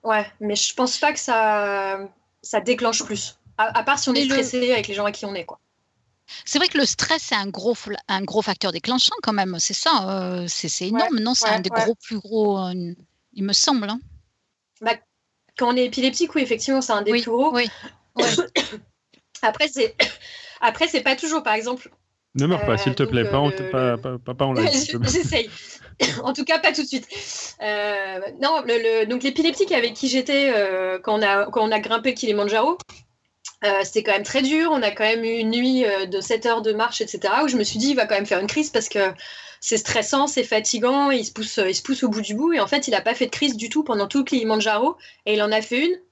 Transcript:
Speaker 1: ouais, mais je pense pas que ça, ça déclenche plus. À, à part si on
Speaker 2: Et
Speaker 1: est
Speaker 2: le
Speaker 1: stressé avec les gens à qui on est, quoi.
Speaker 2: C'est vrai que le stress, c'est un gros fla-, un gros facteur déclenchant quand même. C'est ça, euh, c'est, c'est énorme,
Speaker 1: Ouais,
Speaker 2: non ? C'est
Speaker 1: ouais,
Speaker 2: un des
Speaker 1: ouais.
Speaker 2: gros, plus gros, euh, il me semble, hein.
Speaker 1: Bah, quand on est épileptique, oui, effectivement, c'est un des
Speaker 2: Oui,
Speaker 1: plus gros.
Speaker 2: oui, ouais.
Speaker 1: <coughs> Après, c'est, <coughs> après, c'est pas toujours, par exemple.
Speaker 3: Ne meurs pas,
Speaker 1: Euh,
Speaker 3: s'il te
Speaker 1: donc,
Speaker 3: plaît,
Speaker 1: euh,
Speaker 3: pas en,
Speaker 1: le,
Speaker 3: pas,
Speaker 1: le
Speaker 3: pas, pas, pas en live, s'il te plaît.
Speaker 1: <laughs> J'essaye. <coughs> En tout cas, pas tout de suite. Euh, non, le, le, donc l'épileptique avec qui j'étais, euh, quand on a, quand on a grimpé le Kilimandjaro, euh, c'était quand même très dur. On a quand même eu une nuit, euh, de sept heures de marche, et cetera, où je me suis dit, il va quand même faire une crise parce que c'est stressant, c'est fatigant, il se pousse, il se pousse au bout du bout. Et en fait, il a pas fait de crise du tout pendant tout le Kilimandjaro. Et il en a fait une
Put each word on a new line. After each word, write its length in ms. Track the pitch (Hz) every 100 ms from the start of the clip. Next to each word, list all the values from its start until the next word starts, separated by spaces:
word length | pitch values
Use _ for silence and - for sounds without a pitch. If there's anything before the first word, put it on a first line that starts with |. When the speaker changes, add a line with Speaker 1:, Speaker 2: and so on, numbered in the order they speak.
Speaker 1:
ouais, 240 | 226 214 208 _
mais 160 | 214 208
je 180 | -
pense 240 | - 254 -
pas 140 | 302
que 80 | 302
ça, 760 | - 226 220 208 202 196 196 196 196 _ _ _
ça 180 | - 214
déclenche 440 | 196 247 240 226
plus. 340 | - 202 - - - -
À, 200 | 220 220
à 40 |
part 140 | 220 277
si 100 | -
on 60 |
Speaker 2:
Et 60 | 254
Speaker 1:
est 40 |
Speaker 2:
le 60 | 269
Speaker 1:
stressé 380 | 269 254 247 247
avec 160 | 240 208
les 60 |
gens 100 | 202
à 80 | 208
qui 120 | 202
on 100 | 202
est, 100 | 196
quoi. 160 | 165 - _ _ _ _ _ _ _ -
Speaker 2:
C'est 140 | - -
vrai 100 | 349
que 100 | 302
le 60 |
stress, 380 | 254 - - 320
c'est 120 | - 226
un 100 | 196
gros 260 | 185 202
fla-, 260 | 233 - 202 -
un 140 | 196
gros 200 | 196 214
facteur 300 | 208 185 190
déclenchant 420 | 165 220 254 - 440
quand 100 | 233
même. 220 | 208 190 175
C'est 120 | -
ça, 340 | - 330 285 190
euh, 360 | 190 180 180 175
c'est, 200 | - 165
c'est 200 | - 185
énorme, 260 | 233 359 247
Speaker 1:
Ouais, 40 |
Speaker 2:
non ? 120 | 220
C'est 100 | 254 220
Speaker 1:
ouais, 60 |
Speaker 2:
un 60 | 214
des 100 | 185
Speaker 1:
ouais. 120 | 226
Speaker 2:
gros, 100 | 226
plus 240 | 233 - 214
gros, 400 | 196 220 208 196
euh, 340 | 185 185 175 175 - _ _
il 100 | -
me 80 | 196
semble, 360 | 196 - 269 202
hein. 120 | 233 - - _ _ _ _ _ _
Speaker 1:
Bah, 140 | 226 226 _ _ _ _ _ -
quand 140 | 240
on 40 | 247
est 80 |
épileptique, 500 | 247 254 262 254 339
oui, 80 | 311
effectivement, 380 | 262 226 269 269
c'est 120 | 254
un 100 | 208
des 100 | 208
Speaker 2:
Oui, 100 | 233
Speaker 1:
plus 80 | 233
gros. 240 | 233 262
Speaker 2:
oui, 140 | 247 233 - - _ _ -
ouais. 80 | -
Speaker 1:
<coughs> 1160 | - 349 - - 214 _ _ _ _ _ -
Après, 260 | 226 220 294
c'est, 260 | 269 226 - - - -
<coughs> 320 | - - -
après, 260 | 233 - 330
c'est 140 | 285
pas 140 | - 262
toujours, 260 | 320 311
par 120 | 247
exemple. 360 | 214 226 254 - _ _ _ _
Speaker 3:
Ne 120 | 131 147
meurs 180 | 170 120
pas, 60 |
Speaker 1:
Euh, 20 | 107
Speaker 3:
s'il 180 | 117
te 80 | 123
Speaker 1:
donc, 100 | 127
Speaker 3:
plaît, 140 | 123 107
Speaker 1:
euh, 40 |
Speaker 3:
pas 80 | 135
en, 100 | 143
Speaker 1:
le, 220 | 127 117
Speaker 3:
pas, 220 | 131 127
Speaker 1:
le 40 | 117
Speaker 3:
pas, 180 | 131 123
pas, 160 | 123
pas 100 | 127
en 80 | 135
live, 160 | 123 107
s'il 180 | 262 302
te 40 | 120
plaît. 100 | 120
Speaker 1:
<laughs> 40 |
J'essaye. 380 | 349 - 254 226
<coughs> 680 | - - - - - 254 -
En 120 | -
tout 100 | 269
cas, 140 | 269 320
pas 140 | 320
tout 80 | -
de 40 | 277
suite. 220 | 262 - - - - - -
Euh, 560 | 208 208 208 202 190 190 196 -
non, 180 | 277 320 240
le, 80 | 233 226 226
le, 60 | 214
donc 160 | 247
l'épileptique 500 | 269 277 320 - 392
avec 220 | 302 233
qui 140 | 220 262
j'étais, 440 | 262 254 277 277
euh, 440 | 220 196 185 185 185
quand 160 | 202 214
on 40 |
a, 240 | 208 196 208
quand 160 | 233 220
on 60 |
a 80 | 214
grimpé 300 | 214 226 254
le 40 | 247
Kilimandjaro, 600 | 233 208 202 220 269 359 - - _ _ _ _ - -
euh, 40 | 208 196
c'était 200 | 190 214
quand 100 | 214
même 100 | 196
très 200 | - 262
dur. 260 | 262 311 330
On 100 | 285
a 80 | 214
quand 140 | 208
même 200 | 214 226
eu 140 | 226 226
une 140 | 220
nuit, 340 | 233 254 262 226
euh, 180 | 196
de 160 | 190 190
sept 240 | 190 226
heures 160 | 233 226
de 140 | 220
marche, 260 | 214 233 -
et 60 | 220
cetera, 380 | 185 196 240
où 40 | 302
je 80 | 247
me 80 |
suis 140 | 208 214
dit, 100 | 269
il 40 | 262
va 80 |
quand 100 | 214
même 120 | 202 202
faire 140 | 185
une 60 | 202
crise 220 | 302 302
parce 220 | 233 220
que 200 | 208 190 - - - - -
c'est 160 | - 220
stressant, 480 | - 233 214 277 285
c'est 180 | 269
fatigant, 640 | 226 220 220 240 247 277 285
il 140 | 254
se 80 | 214
pousse, 260 | - 220 - 185
il 80 |
se 60 | 185
pousse 220 | - 269
au 80 | 247
bout 100 | 214
du 140 | 208
bout. 180 | 214 320
Et 80 | 320
en 60 | 202
fait, 220 | 285 285
il 60 |
a 60 | 208
pas 140 | 220
fait 100 | 247
de 60 | 254
crise 260 | - 285 220
du 140 | 226
tout 120 | 311
pendant 240 | 302 214 202
tout 120 | 277
le 60 |
Kilimandjaro. 760 | 269 262 220 220 214 208 269 349 - -
Et 80 | -
il 100 | 208
en 80 | 208
a 120 | 220
fait 200 | 220 247 330
une 100 | 359 _